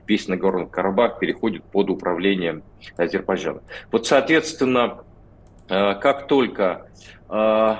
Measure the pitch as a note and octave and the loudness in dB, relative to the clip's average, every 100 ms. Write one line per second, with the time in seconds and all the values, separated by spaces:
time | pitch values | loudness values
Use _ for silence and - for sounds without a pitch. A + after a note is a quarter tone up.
0 | - G#2+ - F#2 F#2+ F2+ E2+ - F#2+ G2 | -2 -2 0 -2 0 0 -4 -2 0 2
1 | A#2 - E2+ - A2+ F#2+ - G2 G2 F2 | 0 0 -4 -2 -4 -4 -2 0 0 -2
2 | F2+ E2+ G2 F#2+ E2 D#2 - - - - | -2 0 0 0 -2 -6 -12 -20 -14 -4
3 | E2+ G2 - F#2 E2 C#2+ - - - A2+ | -2 -2 -2 -4 -4 -8 -12 -20 -4 -2
4 | - C#3 C3+ D#3+ D#3 - B2+ B2+ A2+ - | 2 2 4 2 0 -2 0 2 0 -4
5 | - - - - - - - F#2+ G2+ G2 | -18 -20 -20 -20 -20 -20 -4 0 0 2
6 | C#3 C3+ - C#3 A2+ - F#2 E2 - - | 0 0 2 2 2 0 0 -2 -10 -20
7 | - - - G#2+ A2 G#2+ A2 | -20 -20 -6 0 2 4 2